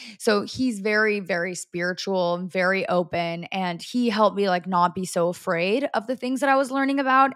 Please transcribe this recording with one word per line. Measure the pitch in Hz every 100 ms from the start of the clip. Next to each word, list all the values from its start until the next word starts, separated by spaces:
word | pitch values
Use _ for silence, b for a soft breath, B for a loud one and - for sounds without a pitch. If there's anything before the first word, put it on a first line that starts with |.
| 247 202
So | - 208
he's | 208 - 254 208
very, | 202 214 214 208
very | 185 180 185 175
spiritual, | - 175 175 180 - 185 175 175 180
very | 185 180 190 -
open, | 175 170 170 170 170 170
and | 190 180 170
he | - 247 240
helped | 208 208 190
me, | 202
like, | 180 180
not | 180 175 175
be | 180
so | 180 170
afraid | 180 - 170 185 240 277
of | 226 214
the | 254
things | 247 262
that | 277
I | 269
was | 269
learning | 269 269 277
about | 262 262 269